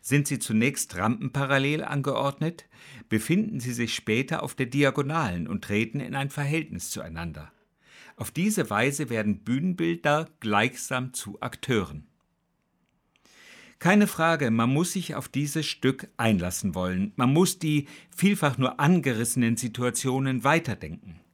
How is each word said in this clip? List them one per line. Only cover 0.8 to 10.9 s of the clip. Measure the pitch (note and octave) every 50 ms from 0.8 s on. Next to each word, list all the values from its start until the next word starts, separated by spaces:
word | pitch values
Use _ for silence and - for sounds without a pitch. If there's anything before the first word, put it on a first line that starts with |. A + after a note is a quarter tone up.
| - - - F2+
rampenparallel | F#2+ A2+ B2 A2 - C3 - C#3 C#3 C3 C#3 C3+ C3+ C#3+ D3 D#3 -
angeordnet, | - D3+ C#3+ C3 C#3 C3+ A2+ C3 C#3 C#3 - D#3 D#3+ E3+ - - _ _ - - - - - - _
befinden | A#2 A2 - - D#3+ G3 A3 G#3+ - C#3
sie | A#2+ B2+ A#2+
sich | A#2+ A#2+ A2 -
später | - - - G#2+ A#2 C3+ C3 E3 D#3 -
auf | C3 -
der | - C3
Diagonalen | A#2+ B2 C#3+ C#3+ C3+ B2+ - C#3 C3+ D#3 E3 D#3 G#2+ F2 F2 F2 -
und | F#2+ G2+ -
treten | - G2+ G#2 A2+ A2 - A2+
in | G2 - C3+
ein | C#3 C#3 C#3
Verhältnis | - - C#3+ C#3 D3+ E3 D#3 - F2+ F2+ - -
zueinander. | - - - E2+ D#2+ E2 E2+ E2+ D2+ D#2 D#2 - _ _ _ _ _ _ _ _ - - - - -
Auf | - - -
diese | - D3+ F3 G#3+ G#3+ G3+ C#3+ -
Weise | G#2 G#2 A#2 C#3 C#3 - D3+ A#2+
werden | A#2+ A2 G#2+ G#2 G2+ F2 -
Bühnenbilder | - A#2+ C3+ D#3+ F#3 F3+ F3 E3 E3 E3+ E3+ - D3 D3 D3+ E3 - _ _
gleichsam | - A2 G#2 G2+ A2 A#2 B2 - - -